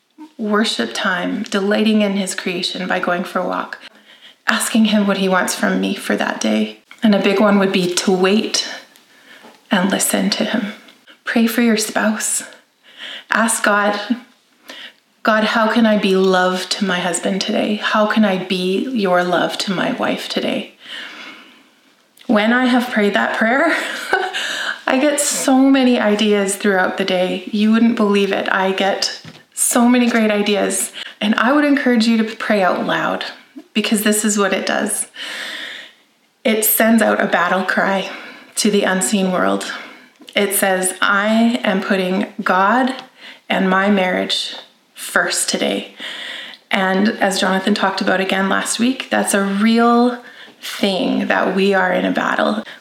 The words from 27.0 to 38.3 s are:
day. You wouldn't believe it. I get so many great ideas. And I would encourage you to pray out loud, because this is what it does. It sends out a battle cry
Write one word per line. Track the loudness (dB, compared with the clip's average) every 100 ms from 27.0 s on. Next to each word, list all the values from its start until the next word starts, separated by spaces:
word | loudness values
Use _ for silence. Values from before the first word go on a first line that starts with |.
| -2
day. | 0 0 -4 -4
You | 0 2
wouldn't | 4 4 2
believe | 2 2 2
it. | -2 -2
I | 0 0
get | 0 -2 -2 -4 -8 -18 -20 _
so | -6 0 2 4
many | 4 2
great | 2 0
ideas. | 0 0 0 0 -2 -6 -10 -14 -4
And | -2 2
I | 2
would | 4 4
encourage | 2 2 2 2
you | 2
to | 0 -4
pray | -2 2
out | 2 0 -2
loud, | -2 -2 -4 -8 -14 -20 -20 -8
because | -4 0 0
this | 0 0 0
is | 0
what | 0
it | 0 -2
does. | -2 -2 -4 -8 -10 -12 -10 -10 -10 -12 -14 -18 _ _ _ _ _
It | -2 0 0
sends | 2 4 4
out | 4 2
a | 0
battle | 0 0 0
cry | 0 -2 0 -2 -4 -10 -16